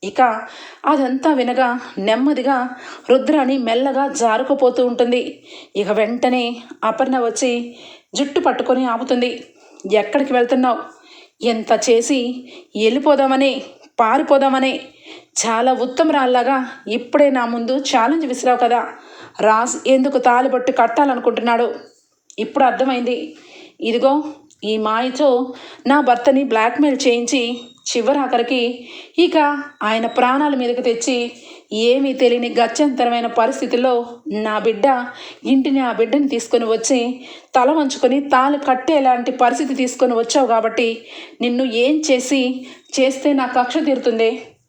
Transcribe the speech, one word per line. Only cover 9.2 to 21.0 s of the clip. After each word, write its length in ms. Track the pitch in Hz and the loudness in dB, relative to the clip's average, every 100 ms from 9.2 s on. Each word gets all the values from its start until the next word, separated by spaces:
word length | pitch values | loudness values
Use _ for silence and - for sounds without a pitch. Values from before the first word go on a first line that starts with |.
| 247 - - _ - - 190 | -2 -6 -14 _ -20 -16 0
"ఎక్కడికి 380 | 208 208 285 277 | 0 2 -2 0
వెళ్తున్నావు? 460 | 247 240 262 254 226 - - - - - _ | 0 2 2 2 -2 -6 -20 -20 -20 -20 _
ఎంత 480 | 233 113 - 220 - | -4 -2 0 0 4
చేసి 580 | 233 233 277 240 254 - - - - | 2 4 0 -2 -6 -12 -20 -14 0
వెళ్ళిపోదామనే, 880 | 220 247 285 277 269 269 269 254 - - - - | 0 2 2 2 4 2 2 -2 -10 -20 -20 -2
పారిపోదామనే, 800 | 220 247 311 285 269 262 262 254 - - - - _ - | 2 2 4 4 4 2 -2 -4 -10 -20 -20 -20 _ -6
చాలా 340 | 226 226 247 | -2 0 2
ఉత్తమరాల్లాగా 1000 | 254 254 - 320 294 254 254 240 269 254 - - | 0 -2 0 2 2 2 2 2 0 -2 -10 -6
ఇప్పుడే 420 | 226 240 294 285 | -6 -2 4 4
నా 160 | 262 233 | 4 -2
ముందు 300 | 233 233 262 | -4 -2 -4
ఛాలెంజ్ 480 | 269 247 233 320 294 | 0 2 2 0 -2
విసిరావు 320 | 254 254 247 | -2 0 2
కదా. 280 | 240 233 214 - - - - - | 2 0 -2 -12 -20 -20 -20 -2
రాజ్ 480 | 208 220 247 - - | 2 2 0 -4 2
ఎందుకు 300 | 262 262 269 | 2 4 2
తాలిబొట్టు 540 | 254 240 254 254 247 | 4 4 2 0 -2
కట్టాలనుకుంటున్నాడో 1000 | 254 233 233 | 2 2 2